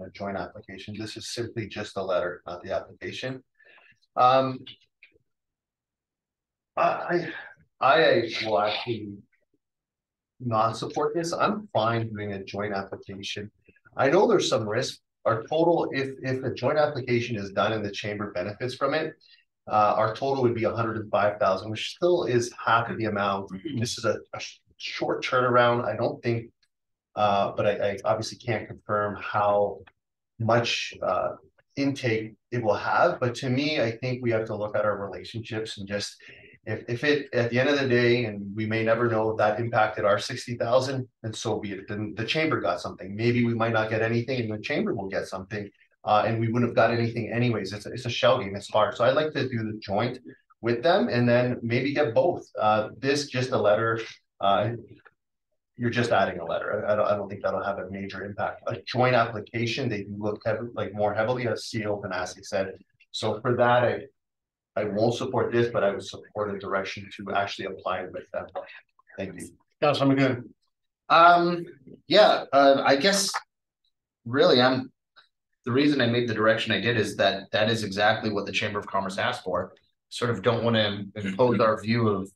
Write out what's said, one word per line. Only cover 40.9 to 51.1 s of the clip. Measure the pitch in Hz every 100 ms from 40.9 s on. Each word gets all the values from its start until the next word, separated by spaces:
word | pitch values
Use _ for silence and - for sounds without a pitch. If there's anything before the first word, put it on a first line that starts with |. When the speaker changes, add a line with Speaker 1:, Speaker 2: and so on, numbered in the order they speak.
| 135 123 _
Speaker 1:
and | 110 107
so | 117 104
be | 98
it. | 95 -
Then | 104 107 110
the | 110
chamber | 156 156 180
got | 87 87
something. | 98 90 95 101
Maybe | 117 120
we | 117 113
might | 113
not | 110 110
get | 110
anything, | 113 117 120 127
and | 110
the | 107
chamber | - 151 214
will | 101 95
get | 92 -
something. | 95 95 104 101 _ _ _
Uh, | - 107 117
and | 113
we | 117
wouldn't | 120 120
have | -
got | 113
anything | 117 117 117 107
anyways. | 117 123 107 92
It's | 104 -
a, |
it's | 123 120
a |
shell | 117 120 101
game. | 98 101
It's | -
hard. | 107 104 -
So |
I'd | 123 143
like | 156
to | 147 120
do | 117
the | 107 107
joint | - 101 120 - - - _ _
with | 110 117
them | 165 196
and | 240